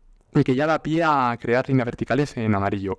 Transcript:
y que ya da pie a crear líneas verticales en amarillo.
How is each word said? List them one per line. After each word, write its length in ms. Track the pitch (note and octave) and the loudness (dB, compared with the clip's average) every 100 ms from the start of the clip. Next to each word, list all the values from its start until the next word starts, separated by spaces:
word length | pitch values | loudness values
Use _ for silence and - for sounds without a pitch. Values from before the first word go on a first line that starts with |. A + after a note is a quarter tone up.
| _ - _ D3+ | _ -20 _ 0
y 80 | |
que 120 | C3+ B2+ | 2 2
ya 100 | D3+ | 0
da 160 | D3+ | -2
pie 220 | C#3+ D#3+ | -2 0
a 340 | D#3+ C#3+ B2 A#2 | 2 2 0 -2
crear 300 | A#2 A#2+ C3 | 0 0 2
líneas 160 | C3 A#2+ | 0 0
verticales 500 | - A#2 B2 C#3+ - | -4 -2 -2 -2 -2
en 180 | A2 G2+ | -2 0
amarillo. 420 | G2 G2+ F#2+ | 0 -2 -4